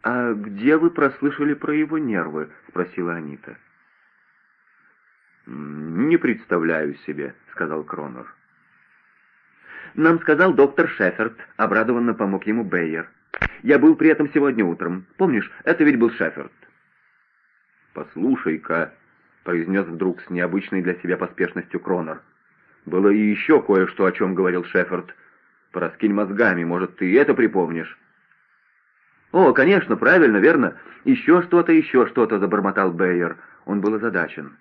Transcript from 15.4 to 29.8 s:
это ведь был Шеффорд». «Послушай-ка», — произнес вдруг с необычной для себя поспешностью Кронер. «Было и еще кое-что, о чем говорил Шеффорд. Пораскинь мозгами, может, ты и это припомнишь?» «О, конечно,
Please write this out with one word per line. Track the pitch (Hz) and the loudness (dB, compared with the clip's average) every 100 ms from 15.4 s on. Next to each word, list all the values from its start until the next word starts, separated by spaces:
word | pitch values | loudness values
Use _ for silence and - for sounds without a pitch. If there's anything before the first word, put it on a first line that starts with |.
| - - - | -4 -8 -2
это | 170 | 2
ведь | 151 127 | 2 2
был | 113 | 0
Шеффорд». | - 80 71 69 _ _ _ _ _ _ _ _ _ _ _ _ _ _ | 0 -6 -6 -16 _ _ _ _ _ _ _ _ _ _ _ _ _ _
«Послушай-ка», — | 78 78 80 110 131 - 78 - 82 82 _ _ _ _ _ | -16 -14 -4 -2 0 -2 -6 -4 -4 -4 _ _ _ _ _
произнес | - 87 82 98 87 | -6 -4 -2 -4 -4
вдруг | 82 92 87 | -4 -4 -4
с | - | -8
необычной | 87 87 95 - 95 | -6 -4 -4 -4 -4
для | 90 87 | -4 -6
себя | 85 90 | -4 -4
поспешностью | 87 - - 90 - 87 | -6 -4 -6 -6 -10 -10
Кронер. | - 90 80 80 _ _ _ _ _ _ - | -4 -4 -4 -12 _ _ _ _ _ _ -4
«Было | 90 101 | 2 4
и | 104 | 4
еще | 107 101 - 151 | 2 0 2 2
кое-что, | 143 95 92 - 95 | 4 2 2 0 0
о | |
чем | 90 95 | 0 -2
говорил | 90 92 90 | 0 0 -2
Шеффорд. | 87 92 87 90 90 - _ _ _ _ _ | -2 -2 -2 -6 -8 -20 _ _ _ _ _
Пораскинь | 90 85 - 107 | -6 -6 -2 0
мозгами, | 101 98 101 110 87 | 0 -2 0 0 0
может, | 85 87 92 - | -2 -4 -6 -4
ты | 92 | 2
и | 113 | 2
это | 143 | 4
припомнишь?» | 131 110 98 82 82 80 - _ _ _ _ _ _ _ _ _ _ _ _ _ | 2 0 0 -2 -6 -10 -18 _ _ _ _ _ _ _ _ _ _ _ _ _
«О, | 170 165 | 4 4
конечно, | 117 143 196 | 6 4 4